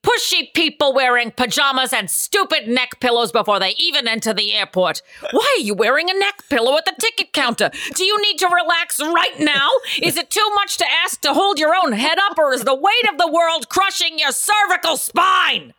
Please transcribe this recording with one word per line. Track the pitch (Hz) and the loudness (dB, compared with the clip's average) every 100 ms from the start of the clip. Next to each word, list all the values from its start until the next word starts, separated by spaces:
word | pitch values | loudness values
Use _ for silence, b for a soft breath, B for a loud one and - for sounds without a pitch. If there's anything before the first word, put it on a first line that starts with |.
pushy | - 480 - 359 269 | 2 0 0 -2 -2
people | - 320 - 285 | -2 -2 0 0
wearing | 262 254 240 233 | 2 2 2 -2
pajamas | - 247 226 277 262 254 | -2 -2 0 0 0 -2
and | 240 196 | -2 -2
stupid | - - 403 381 311 220 | -6 -2 0 0 -2 0
neck | 254 247 - | -2 -2 -2
pillows | 247 233 226 | 0 0 2
before | 226 214 202 | 0 2 0
they | 185 | 0
even | 214 339 294 233 | -2 -2 0 -2
enter | 226 220 | -2 -2
the | 208 208 | -2 -2
airport. | 214 190 185 180 - B B - | -2 -2 0 0 -2 B B -2
Why | 269 539 523 | 0 2 0
are | |
you | 208 | 0
wearing | 196 220 277 349 | 0 2 2 0
a | 381 | 0
neck | 403 403 - | -2 -4 -4
pillow | 277 233 294 | 0 2 2
at | |
the | 381 359 | 0 -2
ticket | 427 - 381 | -4 -2 -4
counter? | - 262 220 - B B - | -2 -2 0 -2 B B -2
Do | |
you | 381 415 | 0 0
need | 415 339 | -2 0
to | 370 | 0
relax | 349 330 339 339 - | 0 2 0 -2 -4
right | 302 339 370 - | 0 0 0 0
now? | 302 277 285 523 539 B | 0 2 2 0 -2 B
Is | 339 294 | -2 -2
it | 339 | -4
too | 415 415 | 0 0
much | 403 392 - | 0 -2 -2
to | 320 311 | 0 0
ask | 359 - | -2 -2
to | 302 | 0
hold | 277 392 294 | 2 2 2
your | 311 | 2
own | 359 330 | 2 2
head | 208 285 370 403 | 0 0 2 0
up, | 330 | 2
or | 294 | 0
is | 254 | 2
the | 226 269 | 0 0
weight | 370 466 440 | 2 2 0
of | 285 | 0
the | 339 | 0
world | 320 330 330 233 | 2 2 -2 -4
crushing | 370 381 - 339 320 | 0 0 0 -4 -2
your | 294 | -2
cervical | 262 - 415 403 359 330 294 | -2 0 0 2 0 -2 -4
spine? | - - 370 370 330 226 139 | -2 0 2 2 2 -2 -8